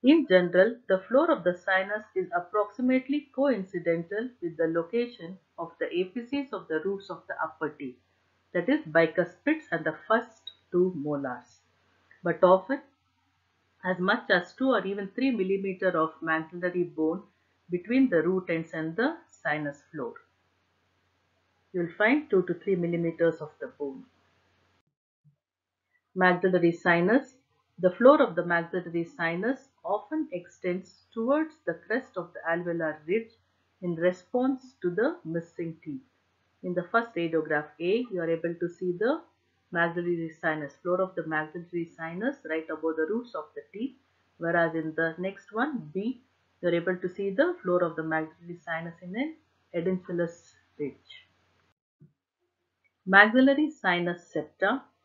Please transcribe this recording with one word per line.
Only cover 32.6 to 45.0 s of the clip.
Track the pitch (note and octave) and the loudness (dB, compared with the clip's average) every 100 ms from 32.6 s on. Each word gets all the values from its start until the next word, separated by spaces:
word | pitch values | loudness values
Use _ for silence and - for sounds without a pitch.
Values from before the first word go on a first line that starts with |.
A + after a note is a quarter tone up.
| F3 E3+ D#3+ D#3 D3+ | -2 -2 -4 -6 -2
ridge | G#3 A3+ _ _ _ _ _ | -4 -4 _ _ _ _ _
in | F3+ E3 | -6 0
response | F3 F3+ - B3 C4 C4 - _ | 0 0 -4 0 0 -2 -6 _
to | F3+ | -4
the | F3 B3+ F4 | 0 0 -2
missing | D#3+ E3 E3 - E3 E3 | -6 -6 -6 -10 -10 -10
teeth. | - C3+ _ _ _ _ _ _ | -12 -12 _ _ _ _ _ _
In | F3+ | -4
the | F3+ F3 | -4 0
first | F3 A3+ E3+ | -2 -2 -4
radiograph | E3+ D#3+ D#3 D3+ D3+ - | 0 0 0 -2 -2 -6
A, | F3 A3 B3+ | -2 0 -2
you | F#3 | -4
are | E3 | -2
able | E3 E3+ | -2 -2
to | E3+ F3 | -4 -6
see | F3 F#3 | -4 -6
the | F3 A3 D#4+ - _ _ _ _ | 0 0 -2 -6 _ _ _ _
maxillary | E3+ E3+ E3+ F3 F3 E3 D#3+ | -2 0 0 -2 -2 -4 -4
sinus, | E3 D#3 D3 - | -4 -4 -6 -10
floor | F3 F3+ | -2 0
of | F#3 F#3 | -2 -4
the | D#3+ | -4
maxillary | D#3+ D3+ F3 E3+ F3 E3 - | -4 -4 -10 -8 -6 -6 -8
sinus | E3 F3 A#3 C#4+ D#3+ | -10 -4 -4 -4 -6
right | D#3+ D#3+ | -6 -4
above | D#3 D#3+ D#3 | -4 -4 -2
the | D#3+ | -2
roots | A3 B3 | -2 -4
of | D#3+ - - | -12 -12 -16
the | - G3 | -16 -8
teeth, | B3 - _ _ _ _ | -10 -10 _ _ _ _
whereas | E3+ E3+ E3 D#3+ | -2 0 0 0
in | D#3+ | -4
the | D#3 | -2